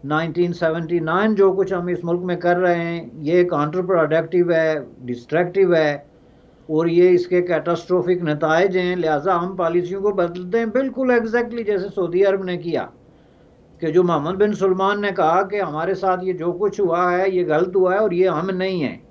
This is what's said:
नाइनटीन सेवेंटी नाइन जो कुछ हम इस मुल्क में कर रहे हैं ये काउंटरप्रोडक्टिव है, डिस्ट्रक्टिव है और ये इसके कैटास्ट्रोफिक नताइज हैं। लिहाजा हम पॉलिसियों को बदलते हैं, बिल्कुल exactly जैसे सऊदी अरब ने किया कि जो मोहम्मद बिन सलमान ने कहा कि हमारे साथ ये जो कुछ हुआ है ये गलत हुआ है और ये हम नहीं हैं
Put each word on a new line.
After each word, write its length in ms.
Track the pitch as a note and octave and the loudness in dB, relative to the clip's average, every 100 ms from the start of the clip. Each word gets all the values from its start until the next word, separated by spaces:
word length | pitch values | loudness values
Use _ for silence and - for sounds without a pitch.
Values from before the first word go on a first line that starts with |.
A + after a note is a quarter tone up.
| C#3 | -2
नाइनटीन 460 | D#3 E3 E3+ F3 | -2 -2 -2 -2
सेवेंटी 480 | E3+ E3 E3 D#3+ E3+ | 0 -2 -2 -2 -2
नाइन 360 | D#3+ F3 A3 G#3 | 0 0 2 4
जो 160 | G3 | 4
कुछ 220 | F#3+ F#3+ | 4 -2
हम 160 | F#3 F3 | -2 -4
इस 160 | F3 E3+ | -4 -2
मुल्क 160 | F3 | -4
में 160 | F3+ E3 | -2 -2
कर 200 | F3 F3 | 0 2
रहे 180 | F3+ F3 | 2 0
हैं 460 | E3+ E3+ - - | -2 -6 -10 -8
ये 220 | D3+ F3 | 0 2
काउंटरप्रोडक्टिव 1080 | F3+ D#3 D3+ F3+ F3+ F3+ D#3 D#3+ E3 F3+ F3 | 2 0 -2 -2 0 0 2 0 0 0 2
है, 360 | E3 D#3+ D3+ C3 - B2+ | 2 0 -2 -8 -14 -10
डिस्ट्रक्टिव 720 | A#2+ - D#3+ F3 F#3+ F#3 E3+ | -10 -4 -2 0 2 2 4
है 300 | D3+ C#3+ - _ - - - - - | 2 -2 -10 _ -20 -20 -20 -20 -4
और 200 | D#3 E3+ | 0 2
ये 200 | E3+ F3+ | 4 6
इसके 320 | F3 F3 F3+ | 4 2 -2
कैटास्ट्रोफिक 800 | F3 E3 D#3+ E3 - F3+ F3+ F3 | 0 -2 0 -4 0 -2 0 -2
नताइज 540 | E3 D3 D#3+ D#3+ G3 F#3 | 0 -2 2 2 2 0
हैं। 180 | F3+ F3+ | -2 -2
लिहाजा 380 | D#3+ D3 E3 | 0 0 0
हम 220 | F3 F3+ F#3 | 0 -2 -4
पॉलिसियों 460 | E3 F3 F3 G3 | 0 0 -2 -2
को 100 | G3+ | -2
बदलते 460 | F#3+ F3 F3 F3+ A3+ | 0 -2 -4 -4 -2
हैं, 120 | A3+ | 0
बिल्कुल 500 | B3 C4+ C4 B3+ A#3+ | -2 -2 -2 2 2
exactly 460 | A3+ A#3 A#3 A#3 G#3 | 2 -2 -2 -6 -2
जैसे 240 | G3+ F#3+ | -2 -4
सऊदी 320 | G3 E3+ F3+ | -4 -2 2
अरब 240 | G3 F#3+ F#3 | 2 2 -4
ने 120 | F3 | -6
किया 340 | E3 C#3+ F2+ - - _ _ _ _ _ _ - | -4 -4 -6 -14 -20 _ _ _ _ _ _ -8
कि 100 | E3 | 0
जो 120 | E3 | 2
मोहम्मद 320 | F3+ D#3+ D3 F#3+ | 2 0 -2 0
बिन 180 | G#3 | 0
सलमान 480 | F#3 F#3+ F#3 F#3+ G3+ | 2 0 2 0 0
ने 100 | G3+ | -2
कहा 300 | F#3+ D#3+ F3 | 2 2 2
कि 160 | F#3 G#3 | 0 -2
हमारे 380 | F3 D3+ F3 F#3+ | -4 -4 -4 -2
साथ 220 | F#3+ F3+ | 0 0
ये 100 | F#3 | -2
जो 180 | E3 E3+ | -2 -4
कुछ 280 | F3 G#3 F#3+ | -2 -2 0
हुआ 320 | F#3+ E3+ F3+ | 0 2 2
है 240 | F3+ G3 F#3 | 2 0 0
ये 80 | |
गलत 300 | E3+ D3+ F3+ F#3+ | 0 0 2 2
हुआ 180 | F#3 | 2
है 60 | F#3+ | 2
और 140 | A3 | 0
ये 140 | F3 F#3 | 2 2
हम 240 | D#3 F#3+ | 2 -2
नहीं 300 | F#3 F#3+ F#3 | -2 -2 -2
हैं 240 | B2+ F2 - | -4 -6 -20